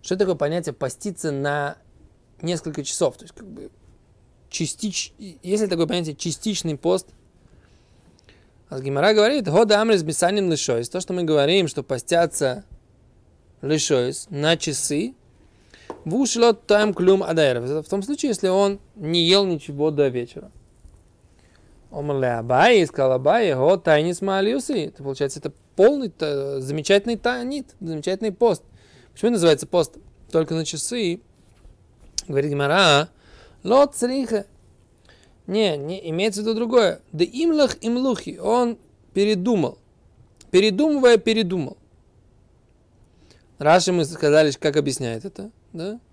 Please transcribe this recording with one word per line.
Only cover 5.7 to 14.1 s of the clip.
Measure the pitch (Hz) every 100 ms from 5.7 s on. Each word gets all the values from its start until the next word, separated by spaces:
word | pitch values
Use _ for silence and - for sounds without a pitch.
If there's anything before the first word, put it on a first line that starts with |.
| 170 160
понятие | 180 160
частичный | 143 170 - 220 196 170 147
пост? | - 185 - _ _ _ _ _ _ _ _ _ _ _ _ _ _ _ _
А | 135
Гемара | 135 139 180
говорит: | 214 214 285 185
"Года | 165 214 208
амрис | 226 202
бисаним | 156 156 175 208 190
лишойс". | 151 - 117 117
То, | 180
что | -
мы | 180
говорим, | 170 151 143 190 165
что | -
постятся | 131 131 - 170 170 - 139 117 - - _ _ _ _ _ _ _ _
лишойс | 139 156 - 139 123